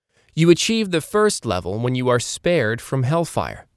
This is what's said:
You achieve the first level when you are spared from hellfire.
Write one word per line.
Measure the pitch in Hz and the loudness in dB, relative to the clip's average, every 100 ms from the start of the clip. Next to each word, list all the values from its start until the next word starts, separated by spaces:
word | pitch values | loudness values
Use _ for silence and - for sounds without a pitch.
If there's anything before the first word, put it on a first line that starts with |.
| _ _ _ | _ _ _
You | - 170 | 2 6
achieve | 165 - 226 202 | 6 2 -2 0
the | 170 | -2
first | - 208 214 - 120 | -2 0 0 0 -2
level | 90 85 107 | -4 -4 -4
when | 123 127 | -2 0
you | 123 | 2
are | 123 | 0
spared | - - 175 170 107 120 | 0 -4 0 2 0 -4
from | - 135 | -4 -2
hellfire. | 127 165 165 - 67 - - | 0 0 -2 -4 -6 -8 -18